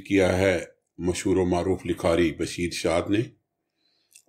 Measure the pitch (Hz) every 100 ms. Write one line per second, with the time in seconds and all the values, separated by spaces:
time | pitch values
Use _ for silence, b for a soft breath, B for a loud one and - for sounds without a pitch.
0 | - 98 90 92 95 87 - _ _ -
1 | 87 90 98 92 90 87 87 87 87 85
2 | 85 85 85 69 78 - 85 - 87 85
3 | 87 101 123 - _ _ _ _ b b
4 | b b